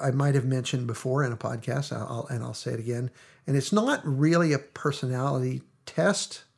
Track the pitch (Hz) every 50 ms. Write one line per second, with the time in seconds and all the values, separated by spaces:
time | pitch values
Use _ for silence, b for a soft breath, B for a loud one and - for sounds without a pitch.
0 | - 139 127 139 139 143 139 139 120 131 131 127 123 - - 123 123 117 110 -
1 | - 131 127 143 147 123 117 107 - 113 120 113 - 123 127 143 143 - 127 113
2 | 107 - 120 113 - - 131 113 117 120 113 - - 123 120 117 113 120 120 120
3 | 127 123 b b b b b b b - 135 139 131 - 202 214 226 269 - -
4 | - 156 135 135 151 160 165 170 175 160 143 139 - - - - - 151 139 -
5 | - 127 127 127 131 143 139 131 127 127 127 131 - _ _ _ - - - -
6 | 170 196 202 - - - - - - _ _